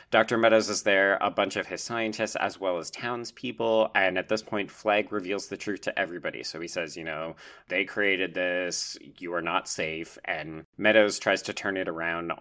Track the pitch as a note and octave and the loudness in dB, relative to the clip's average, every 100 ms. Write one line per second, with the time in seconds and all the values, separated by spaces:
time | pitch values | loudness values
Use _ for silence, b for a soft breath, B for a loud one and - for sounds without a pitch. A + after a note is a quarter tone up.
0 | B A2+ A2 A#2 A2+ A2 G#2 G2 G#2 G2 | B 4 4 4 6 6 4 0 4 6
1 | G2 G2 G2+ F#2+ G2 G2+ - F2 - A#2 | 6 4 2 2 0 -2 -4 -6 -6 -4
2 | A2 G#2+ G#2+ - G2+ - F#2+ F2 D#2+ - | -4 -2 -4 -2 -2 -2 -2 -2 -4 -8
3 | A#2+ A#2+ A#2 - B2 A2 A2+ A2 - G2+ | -6 -6 -8 -10 -8 -2 2 4 4 4
4 | F#2+ F#2 F2+ A2 - G#2+ F#2+ - G#2+ G#2 | 4 2 0 -2 -2 -4 -4 -2 2 2
5 | G2 G#2 F2+ G2+ - F#2+ G#2+ F#2+ - - | 2 -4 -4 -4 -6 -8 -6 -6 -4 -4
6 | F2+ F2 D#2+ A#1 - D#2+ F2 F#2 D#2+ E2 | -4 -4 -8 -8 -8 -10 -8 -6 -6 -8
7 | D#2+ D#2 E2 D#2+ B B B F#2 G2 G#2+ | -8 -6 -8 -10 B B B -2 -2 0
8 | G2+ F#2 F#2 F2+ F2+ F2+ F2+ E2 - - | 2 2 0 0 0 0 -2 -4 -6 -10
9 | - - F2 E2+ E2 F#2+ - - D#2+ D#2+ | -16 -14 -6 -4 0 -2 -2 -4 -4 -6
10 | E2 - - D#2+ D#2 D#2+ - - G#2 A2 | -10 -12 -8 -8 -8 -12 -14 0 4 6
11 | G#2 - G#2+ F#2+ - - G2+ F#2+ F2+ E2 | 6 4 0 0 -2 -6 -4 -2 -4 -4
12 | E2+ E2+ E2+ - | -4 -4 -4 -6